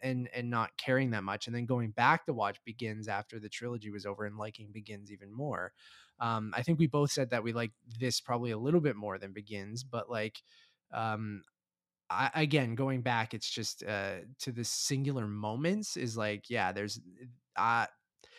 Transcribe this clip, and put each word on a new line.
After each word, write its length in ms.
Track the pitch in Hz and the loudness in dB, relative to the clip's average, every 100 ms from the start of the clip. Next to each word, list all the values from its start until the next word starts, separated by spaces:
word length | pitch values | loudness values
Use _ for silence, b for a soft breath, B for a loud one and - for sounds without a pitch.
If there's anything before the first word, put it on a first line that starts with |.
and, 280 | 131 127 123 | -2 -2 -2
and 180 | 123 120 | -4 0
not 260 | 120 110 - | 2 0 0
caring 340 | - 131 131 | 2 4 4
that 140 | 110 | 2
much. 240 | 95 104 - | 0 -2 -4
And 80 | 120 | -4
then 100 | 120 | 0
going 240 | 123 113 | 0 0
back 360 | 107 123 165 - | 4 6 6 2
to 60 | |
watch 280 | 127 101 101 | 0 0 -2
Begins 440 | - 113 113 107 107 | -10 -6 -6 -4 -4
after 320 | 101 107 113 | -4 -4 -10
the 80 | 104 | -10
trilogy 420 | - 120 120 107 | -8 -6 -6 -8
was 160 | 101 101 | -8 -6
over 180 | 101 | -6
and 120 | 104 107 | -6 -6
liking 320 | 107 107 104 | -8 -10 -14
Begins 380 | 107 107 104 101 | -14 -12 -12 -14
even 220 | 104 101 | -16 -12
more. 400 | 110 147 90 90 - b b b b | -8 -6 -4 -6 -10 b b b b
Um, 320 | 117 113 107 92 | 0 0 0 0
I 60 | |
think 160 | 127 156 | 2 4
we 80 | 156 | 4
both 240 | 147 147 | 4 4
said 200 | - 123 | 2 0
that 120 | 120 | 0
we 100 | 113 | 0
liked 220 | 117 113 - - 113 | 0 -2 -6 -14 -4
this 220 | 127 - | 0 0
probably 320 | - 120 120 | 0 0 0
a 60 | 110 | 0
little 220 | 127 170 | 4 4
bit 140 | 147 | 4
more 240 | 104 104 95 | 0 -4 -6
than 140 | 98 | -8
Begins, 500 | 101 104 104 101 117 | -10 -8 -6 -6 -8
but, 260 | 131 120 107 | -6 -6 -2
like, 340 | 117 107 - - b b b _ | -2 -2 -4 -18 b b b _
um, 500 | 113 110 107 107 104 - _ _ _ _ _ - | -2 -2 0 -4 -6 -10 _ _ _ _ _ -4
I, 200 | - 135 | 2 2
again, 420 | 160 151 147 120 120 | 4 4 4 4 0
going 260 | 135 131 | 0 0
back, 320 | 120 117 110 | 2 2 0
it's 160 | 110 - | -4 -6
just, 320 | - 104 - | -4 -6 -6
uh, 380 | - 104 98 95 110 131 | -2 0 0 -4 -8 -10
to 120 | - | -6
the 120 | 117 | -4
singular 640 | 113 - - 135 139 135 107 | -2 0 2 2 2 0 0
moments 680 | 104 107 117 165 214 208 - | 0 0 2 2 2 0 -2
is 200 | 123 113 | -2 0
like, 340 | 107 104 - | 0 0 0
yeah, 200 | 120 92 | 2 2
there's, 280 | 98 104 107 90 92 127 123 _ - | 2 -2 -4 -12 -18 -18 -20 _ 2
uh, 300 | 110 117 107 - _ _ b | 4 4 2 -4 _ _ b